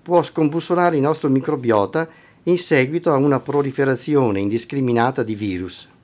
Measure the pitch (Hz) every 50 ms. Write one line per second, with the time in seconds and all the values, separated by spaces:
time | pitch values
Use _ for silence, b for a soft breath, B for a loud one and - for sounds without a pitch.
0 | _ - 175 175 156 - - - 160 147 151 170 165 - 175 175 175 175 165 147
1 | 135 147 156 156 - 147 131 135 131 - 151 143 123 120 110 104 101 95 - 160
2 | 165 165 B B B B B B B 165 180 175 180 - 165 139 127 135 156 170
3 | 165 170 151 135 139 147 143 127 - - 143 147 143 135 131 - 139 135 131 123
4 | - - 147 143 131 113 101 98 101 101 107 117 113 - - 139 135 123 120 117
5 | 117 127 127 - 123 107 110 101 107 101 92 90 92 90 - - - - _ _